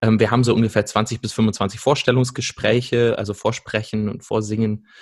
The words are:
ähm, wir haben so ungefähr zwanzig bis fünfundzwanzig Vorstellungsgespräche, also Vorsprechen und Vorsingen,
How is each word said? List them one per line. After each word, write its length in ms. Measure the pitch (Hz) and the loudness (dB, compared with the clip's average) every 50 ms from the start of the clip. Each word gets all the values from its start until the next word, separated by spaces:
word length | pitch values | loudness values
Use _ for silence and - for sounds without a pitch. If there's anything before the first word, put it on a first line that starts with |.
ähm, 180 | - 113 110 104 | 2 2 4 4
wir 100 | 113 104 | 4 4
haben 140 | 117 123 127 | 4 4 4
so 100 | 123 110 | 4 4
ungefähr 320 | 107 117 110 - 107 101 | 2 2 2 2 0 -2
zwanzig 360 | - - 110 110 - 117 - | 0 0 -2 -2 -2 -4 -6
bis 120 | - 107 - | -8 -6 -2
fünfundzwanzig 460 | - 110 110 104 - - 98 - - | 0 0 0 2 0 -2 -4 -4 -2
Vorstellungsgespräche, 1400 | - 135 147 - - - 123 131 127 127 127 - 123 - - - - 107 110 123 123 - - 120 120 117 113 - | 0 0 0 2 2 2 2 2 2 0 -2 -6 -8 -8 -6 -2 0 2 2 2 0 0 0 2 2 2 0 -2
also 160 | 101 101 101 | -4 -6 -6
Vorsprechen 760 | - - 110 117 - - - - 107 110 - - 107 107 104 | -4 -4 -4 -4 -4 -6 -6 -6 -6 -4 -4 -4 -4 -4 -4
und 140 | - - - | -6 -8 -8
Vorsingen, 640 | - - 110 107 104 107 107 113 107 107 107 - _ _ - | -4 -4 -4 -2 -2 -2 -2 -2 -2 -2 -4 -8 _ _ -20